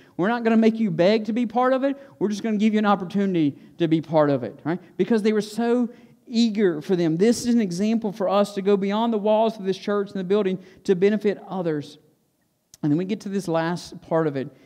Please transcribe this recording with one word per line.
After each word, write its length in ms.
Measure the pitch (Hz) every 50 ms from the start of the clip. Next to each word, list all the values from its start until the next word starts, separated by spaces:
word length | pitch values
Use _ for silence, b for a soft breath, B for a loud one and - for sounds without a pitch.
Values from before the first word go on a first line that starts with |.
| B B B
We're 100 | B 175
not 160 | 220 240 240 233
gonna 140 | 226 226
make 220 | 226 220 220 220 220
you 100 | 220 202
beg 360 | 160 156 170 196 220 226 214
to 80 | 233 214
be 120 | 247 247
part 280 | 208 - 247 254 254 262
of 100 | 254 262
it. 140 | 277 269 277 B B B
We're 120 | B 180 208
just 120 | 214 202
gonna 160 | - 226 214
give 160 | 196 214 220 208
you 60 | 214
an 80 | 214
opportunity 680 | 202 202 180 190 165 - 202 202 196 180 165 151 143 - B B B B
to 100 | - 170
be 140 | 160 165 165
part 300 | 143 - 165 156 151 147
of 120 | 139 127 120
it, 160 | 101 - - -
right? 160 | 143 175 185 B B B
Because 240 | B 190 - 233 214
they 100 | 196 220
were 80 | 214 208
so 480 | 202 - - 233 233 233 240 247 240 220 B B B B B B _
eager 560 | - 240 226 233 226 202 214 208 180 165 151
for 140 | 143 - 190
them. 220 | 170 175 160 160
This 280 | 165 202 233 226 - -
is 80 | 240 233
an 80 | 233
example 500 | 214 180 170 175 208 220 233 220 226 208
for 160 | 175 - 190
us 280 | - 190 202 208 202 -
to 80 | 196 185
go 120 | 202 208
beyond 380 | 190 196 196 202 220 233 233 226
the 60 | 208
walls 400 | 196 214 214 214 226 220 220 214
of 60 | 190
this 120 | 190 185
church 320 | 190 - 208 208 208 202 202
and 100 | - 190
the 40 | 190
building 340 | 175 202 214 202 190 185 185 B B B B B
to 100 | - 196
benefit 440 | 175 196 202 214 202 214 208 185 - -
others. 520 | - 185 190 175 165 151 147 143 - - - _ _ _ _ _ _ _ _ _ _ _ _ _ _ _ -
And 100 | - 151
then 60 | 147
we 80 | 165 185
get 140 | 185 220 208
to 80 | - 202
this 180 | 196 202 180
last 540 | 180 160 165 160 165 175 170 - - - 170
part 240 | - - 175 160 160
of 100 | 151 139
it. 140 | 135 127 147 - b b